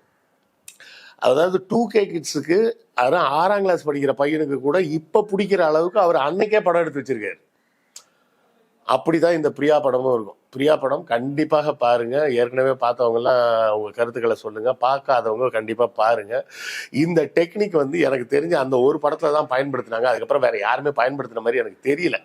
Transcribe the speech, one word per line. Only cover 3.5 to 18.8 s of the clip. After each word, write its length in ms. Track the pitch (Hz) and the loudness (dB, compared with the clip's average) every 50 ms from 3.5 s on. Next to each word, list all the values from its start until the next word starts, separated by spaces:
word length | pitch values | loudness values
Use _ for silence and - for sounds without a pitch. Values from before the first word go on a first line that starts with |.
| 208 202 | 2 2
கிளாஸ் 280 | 196 185 175 147 127 151 | 2 0 0 0 -2 -4
படிக்கிற 240 | 143 143 139 135 123 135 | -4 0 0 0 0 0
பையனுக்கு 420 | 143 147 156 156 156 139 139 127 | 0 0 0 -2 -2 -2 -4 -2
கூட 200 | 131 165 - 185 | 0 0 0 0
இப்ப 480 | 185 147 156 156 - - - 214 208 208 196 | 0 -2 -4 -6 -4 0 0 0 0 0 -2
பிடிக்கிற 240 | 190 202 175 196 180 | -2 0 0 2 2
அளவுக்கு 400 | 170 156 156 160 170 185 - 214 | 2 4 2 2 0 0 2 2
அவர் 160 | 185 170 165 | 2 4 2
அன்னைக்கே 440 | 147 131 147 170 196 214 208 214 214 | 2 0 0 0 -2 0 2 2 2
படம் 260 | 175 180 170 170 165 | 2 2 2 2 0
எடுத்து 140 | 156 139 139 | -2 -4 -6
வச்சிருக்காரு. 500 | 127 135 127 110 104 95 85 - _ _ _ _ _ _ _ _ _ _ - - - _ _ _ _ _ _ _ _ _ _ _ _ _ _ _ _ - | -6 -4 -6 -4 -6 -8 -10 -12 _ _ _ _ _ _ _ _ _ _ -20 -20 -20 _ _ _ _ _ _ _ _ _ _ _ _ _ _ _ _ -2
அப்படிதான் 460 | 127 127 - 160 165 160 156 170 175 | -2 0 0 0 0 2 2 2 2
இந்த 160 | 160 151 135 | 2 0 -2
பிரியா 300 | 113 127 143 151 151 147 | -2 0 2 2 2 2
படமும் 340 | 139 135 127 127 131 131 123 | 2 0 0 0 0 0 0
இருக்கும். 220 | 113 104 95 - _ _ _ | -2 -2 -8 -14 _ _ _
பிரியா 260 | - 131 143 151 151 | -6 -2 2 2 2
படம் 280 | - 143 127 139 165 170 | 2 0 -2 -4 -4 -2
கண்டிப்பாக 680 | - 117 120 127 139 143 151 151 147 156 151 147 151 139 | -2 -2 -2 -2 -4 -4 -4 0 0 0 0 0 -2 -2
பாருங்க. 580 | - 123 120 120 120 117 117 131 147 151 143 | 0 2 2 2 2 0 -2 -2 0 0 0
ஏற்கனவே 380 | 120 120 120 120 127 131 131 135 | 2 0 0 0 0 0 0 0
பார்த்தவங்கலாம் 960 | 131 131 123 120 120 - 123 117 113 117 123 131 127 123 120 120 113 113 113 107 | 0 0 -2 -2 0 0 0 0 0 2 2 2 2 4 2 2 2 2 2 2
உங்க 220 | 107 107 107 101 | 0 -2 -4 -6
கருத்துக்களை 460 | - 120 120 120 117 123 117 117 110 | -4 -4 -4 -4 -2 -2 -2 -2 -2
சொல்லுங்க, 400 | - - 110 107 110 110 127 123 - | -2 -6 -10 -8 -4 -2 -2 -2 0
பார்க்காதவங்க 680 | 123 127 139 139 - 143 131 120 110 113 110 117 131 123 | 0 0 0 0 0 0 0 0 0 -2 -2 -2 -2 -2
கண்டிப்பா 360 | 110 110 110 110 113 117 120 | -2 -4 -4 -4 -2 -2 -2
பாருங்க. 600 | 113 - - 107 113 117 110 101 101 120 135 - - - - - - - - - - | -2 0 0 2 2 2 0 -2 -4 -6 -6 -6 -8 -14 -16 -14 -12 -12 -12 -12 -6
இந்த 400 | - 131 160 175 175 160 147 139 - | -2 -2 0 2 2 0 0 2 0
டெக்னிக் 420 | 165 170 170 - 208 208 202 170 | 0 0 0 -2 -4 -2 0 0
வந்து 240 | 151 139 135 160 175 | 0 0 0 0 0
எனக்கு 400 | 147 135 135 131 120 - 139 143 | 0 0 0 -2 -2 -2 -2 -2
தெரிஞ்ச 140 | 156 175 175 | 0 0 0
அந்த 240 | 147 131 131 135 | 0 0 0 2
ஒரு 200 | 123 | 4